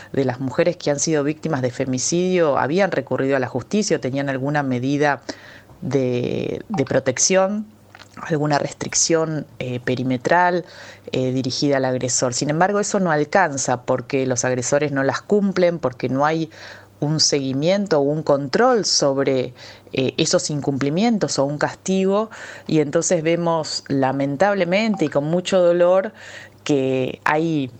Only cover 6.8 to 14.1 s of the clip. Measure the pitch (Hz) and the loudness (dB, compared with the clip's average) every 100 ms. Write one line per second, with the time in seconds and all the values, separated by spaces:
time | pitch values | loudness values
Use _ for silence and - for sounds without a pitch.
6.8 | 135 135 131 127 - 185 190 208 214 - | 0 0 0 0 2 2 2 -2 -8 -16
7.8 | - - - - - 156 151 143 151 - | -20 -20 -20 -14 -4 -2 2 0 0 -6
8.8 | - - - 160 160 156 147 - 131 123 | -6 -2 0 2 0 -4 -8 -10 -6 -6
9.8 | 123 127 127 127 - 170 180 175 160 - | -2 -2 0 -2 2 4 4 0 -4 -14
10.8 | - - - - 131 131 127 127 147 135 | -20 -20 -6 -2 0 -2 -2 -2 0 2
11.8 | 131 127 123 - 131 123 143 156 185 202 | 0 -2 -2 -2 -2 -2 -2 2 2 2
12.8 | 208 208 180 151 151 202 175 135 - 123 | 0 0 0 0 2 2 2 0 -2 -2
13.8 | - 127 123 | 0 -2 0